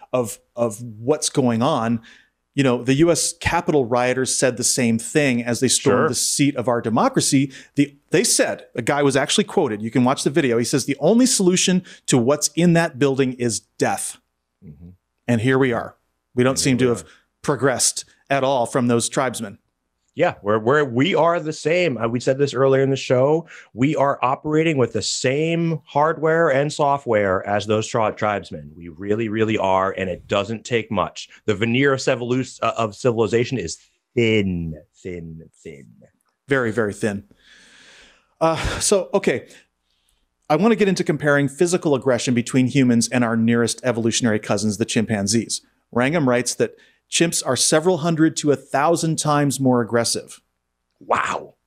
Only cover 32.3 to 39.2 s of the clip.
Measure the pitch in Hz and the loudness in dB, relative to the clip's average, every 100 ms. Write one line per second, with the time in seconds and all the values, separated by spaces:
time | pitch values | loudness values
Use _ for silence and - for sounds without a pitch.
32.3 | 127 127 - 113 - 110 101 127 113 104 | -2 -4 -4 -4 -2 -4 -2 -2 0 2
33.3 | 117 117 123 82 - _ _ _ 123 113 | 0 0 -4 -6 -12 _ _ _ 0 2
34.3 | 110 98 87 82 78 - _ 95 87 82 | 2 0 -2 -6 -10 -18 _ -14 -12 -14
35.3 | 80 80 _ 85 69 58 57 - _ _ | -18 -20 _ -20 -20 -20 _ -20 _ _
36.3 | _ - 135 117 110 104 98 110 101 - | _ -2 0 0 -2 -2 -2 -6 -6 -12
37.3 | _ _ - _ - - - - _ _ | _ _ -20 _ -20 -20 -20 -20 _ _
38.3 | - 165 151 139 - - 196 175 196 | -2 -2 0 -4 -4 0 0 0 -2